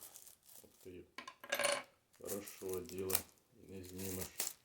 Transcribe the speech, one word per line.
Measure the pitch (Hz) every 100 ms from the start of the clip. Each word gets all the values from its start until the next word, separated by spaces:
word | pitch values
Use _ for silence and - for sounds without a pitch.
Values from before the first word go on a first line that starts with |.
| - - - - - -
От | - - 95
її | 87 - - - - - - - - - _ _ -
хорошо | - 101 101 - 95
оділи, | 92 87 92 95 92 - - _ - -
не | 95
знімеш, | 90 92 95 92 95 - - -